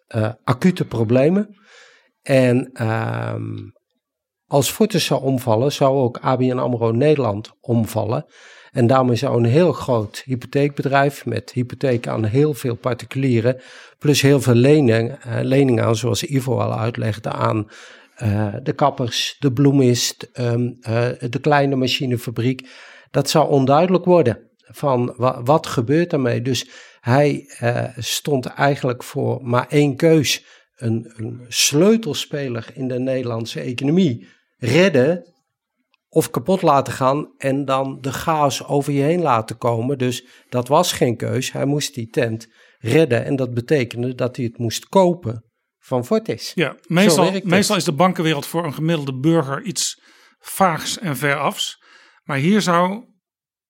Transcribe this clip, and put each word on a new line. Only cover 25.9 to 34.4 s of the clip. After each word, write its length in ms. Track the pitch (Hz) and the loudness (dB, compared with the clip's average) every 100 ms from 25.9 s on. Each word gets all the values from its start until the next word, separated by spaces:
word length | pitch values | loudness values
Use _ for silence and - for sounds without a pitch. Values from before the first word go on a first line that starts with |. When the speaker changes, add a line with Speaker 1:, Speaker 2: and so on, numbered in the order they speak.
| 151 175 | 0 0
Speaker 1:
daarmee. 320 | 151 127 117 | 0 0 -2
Dus 280 | 120 120 - - - _ | -2 -4 -6 -16 -20 _
hij, 560 | - 131 147 139 - - | 0 4 4 0 -8 -6
eh, 240 | 120 120 117 - | -2 -2 -4 -8
stond 480 | 113 - - 139 123 | -6 -6 -2 -2 -4
eigenlijk 580 | - 143 143 135 123 | -2 0 0 -2 -6
voor 400 | - 143 120 120 | -8 -6 -4 -4
maar 240 | 127 120 - | -2 -2 0
één 260 | 147 147 123 | 2 2 2
keus. 480 | 165 160 123 - _ _ _ _ | 4 4 2 -2 _ _ _ _
Een, 380 | 117 113 117 - | -4 -4 -4 -12
een 300 | 110 120 123 | -12 -12 -8
sleutelspeler 1200 | - - 143 190 226 226 139 - 147 139 117 - | -2 2 4 4 4 0 -8 -6 -6 -6 -6 -10
in 140 | - 131 | -8 -6
de 120 | 127 | -4
Nederlandse 600 | 127 131 120 113 113 160 | -2 -2 -4 -6 -6 -8
economie 680 | 131 117 135 170 180 117 - _ | -8 -4 0 2 2 0 -8 _